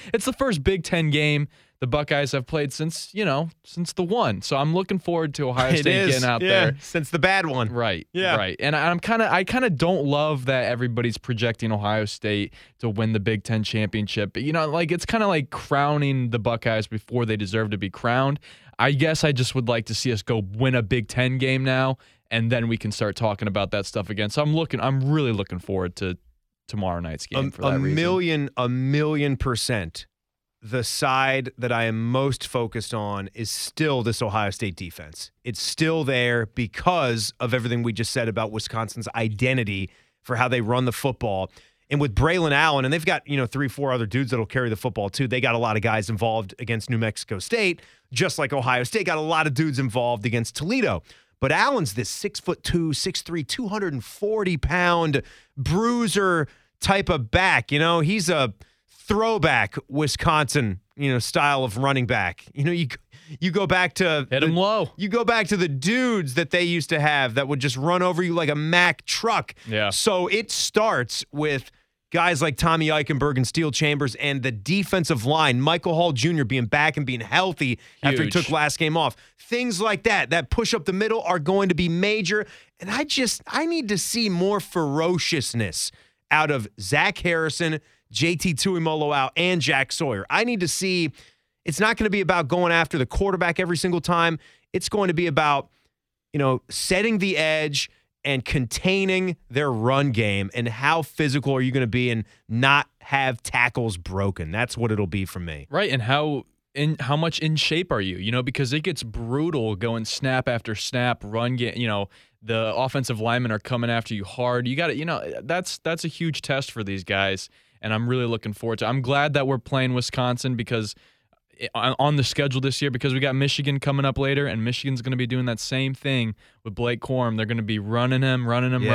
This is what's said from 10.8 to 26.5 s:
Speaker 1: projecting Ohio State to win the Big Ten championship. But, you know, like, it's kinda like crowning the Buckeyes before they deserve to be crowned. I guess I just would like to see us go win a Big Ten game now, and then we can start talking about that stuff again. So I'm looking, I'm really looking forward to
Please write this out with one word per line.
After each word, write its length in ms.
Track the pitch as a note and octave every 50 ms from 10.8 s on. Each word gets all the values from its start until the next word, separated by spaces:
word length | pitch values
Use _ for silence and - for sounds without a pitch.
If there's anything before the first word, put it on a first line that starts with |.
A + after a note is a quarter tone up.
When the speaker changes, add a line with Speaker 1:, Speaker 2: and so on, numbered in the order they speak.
| B2+ B2 A2+ A#2 A#2 A#2+ A2 -
Speaker 1:
projecting 540 | - - A#2+ G#2+ A#2+ A#2 A2+ - A#2 A2
Ohio 340 | A2 G#2 G#2 G#2 G#2+ A2 G#2+
State 480 | G#2 - - - G#2+ G#2 G#2 G2+ - - - - - _ -
to 80 | - A#2
win 240 | G2+ G#2 A2 A2 A2
the 60 | G#2+
Big 240 | G2 A#2 A2 G#2 -
Ten 200 | - A2+ A2 G#2
championship. 680 | - - A2 G#2+ F#2+ - A2 G#2 G2 - G#2+ G2+ F#2+ -
But, 100 | - B2+
you 100 | D3 D#3
know, 140 | E3+ D#3 D3+
like, 240 | C#3+ E3+ F3 D3+
it's 160 | F3 E3+ - -
kinda 180 | - A3+ G#3+
like 240 | G3+ F3+ D#3 C3+ -
crowning 800 | - - - - D3 C#3 C#3+ D3 D3+ D3 D3 C#3 C3+ C3 B2 A#2+
the 80 | A2+ A#2+
Buckeyes 480 | G2+ A#2+ A#2 A2+ - A#2+ A2 A2 G#2
before 400 | - A2 G#2+ - - A#2+ B2 A#2+
they 100 | A2 A2
deserve 360 | G#2 G#2 F#2 G2+ A2 A2 G#2
to 80 | G#2 F#2+
be 100 | G2 F#2+
crowned. 500 | - - - A#2 A#2+ B2+ C3+ C3+ C#3+ D3 - - - - - - - -
I 140 | A2+ C3+
guess 320 | C#3+ C3 D#3 D#3 D#3+ C#3+ -
I 80 | D3+
just 240 | C#3+ B2 B2+ - -
would 120 | C3 A#2+ A#2
like 200 | A#2+ A#2 G#2+ -
to 80 | A#2
see 160 | - - C3
us 100 | A#2 G#2
go 160 | - - A#2+ A2
win 380 | G2+ F#2 G2+ A2 C3+ C3 B2+
a 80 | B2 A2+
Big 240 | F#2 C3 B2 G#2+ -
Ten 320 | - B2+ B2+ B2+ C3 C3
game 240 | C3 C3 C3 C3 C3
now, 340 | C3+ C3 C3 C3 C3 C3 - _ _ _ _ _ -
and 220 | A2+ A#2 A2+ A2+
then 160 | B2+ A#2+ A#2 A#2
we 100 | A#2 A2
can 140 | - G#2+
start 240 | G#2 - A#2 G#2 F#2+
talking 320 | - A#2 G#2+ G2+ - A2+ G#2+
about 240 | F#2+ G#2 G2 F#2
that 160 | - G2+ G2 -
stuff 240 | - A2+ F#2+ -
again. 180 | G#2+ F#2+ G#2 G#2+
So 140 | - D3+ D3
I'm 120 | D3+ D3+
looking, 240 | D#3+ E3 - - -
I'm 320 | - C3 C3+ C3+ C3 C#3
really 200 | D3+ D#3 C#3+ B2
looking 260 | A2+ G2+ G2 - F2+ F2+
forward 380 | - - G2 F#2+ F2+ F2 -
to 240 | - G2+ F#2 F2+ - _ _ _ _ _ _